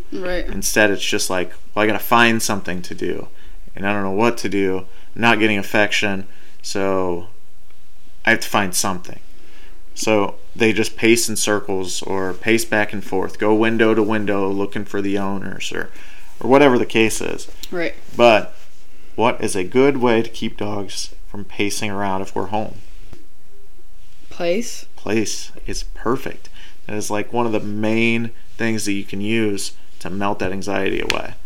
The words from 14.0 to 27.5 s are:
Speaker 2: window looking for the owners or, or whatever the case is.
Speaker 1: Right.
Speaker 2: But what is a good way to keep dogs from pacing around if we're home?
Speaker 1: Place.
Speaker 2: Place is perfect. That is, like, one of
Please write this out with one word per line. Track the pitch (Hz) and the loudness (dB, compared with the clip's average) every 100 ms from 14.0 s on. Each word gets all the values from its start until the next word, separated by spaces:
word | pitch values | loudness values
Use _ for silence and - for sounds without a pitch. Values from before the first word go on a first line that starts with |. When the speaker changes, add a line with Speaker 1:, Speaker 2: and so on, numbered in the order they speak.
Speaker 2:
window | 104 110 101 101 98 | 2 2 0 0 0
looking | 98 98 110 101 | 0 0 -2 -2
for | 101 | -2
the | 101 98 | 0 0
owners | 98 98 98 95 - | 0 -2 -2 -2 -2
or, | 50 50 - - - - - | -2 -2 -4 -4 -2 -4 -2
or | 113 | 4
whatever | 139 143 120 | 6 6 4
the | 110 | 2
case | 113 113 - | 2 2 2
is. | - - - - - | -2 -2 -2 -4 -2
Speaker 1:
Right. | 175 165 - - 127 | -2 -2 -2 -2 4
Speaker 2:
But | 117 104 90 - - - - - - - | 6 6 2 -2 -2 -2 -2 -2 -2 0
what | 117 - | 0 0
is | 107 95 | -2 -2
a | |
good | 90 127 139 135 | 0 2 4 4
way | 123 113 | 2 2
to | 113 | 2
keep | - 110 - | -2 -2 -2
dogs | 104 104 95 - - - - | -2 -2 -2 -2 -2 -4 -4
from | 101 95 | -4 -4
pacing | - 104 - 107 | 0 0 0 -2
around | 98 101 95 | 0 0 0
if | 95 107 | 0 -2
we're | 92 | 0
home? | 104 107 - - - - - - - - - - - - - - - - | -2 -2 -2 -4 -4 -2 -4 -4 -4 -4 -4 -4 -4 -4 -4 -4 -4 -4
Speaker 1:
Place. | - 170 196 233 - - - | -2 0 0 0 -2 -2 -2
Speaker 2:
Place | - 113 101 - - - - | 0 0 0 0 -2 -2 -2
is | 95 - | 0 -2
perfect. | - 110 135 - - - - - - - | 0 0 0 0 -2 -2 -2 -2 -2 -2
That | 107 | -2
is, | 98 | 0
like, | 104 104 | -2 0
one | 120 | 0
of | 117 | 0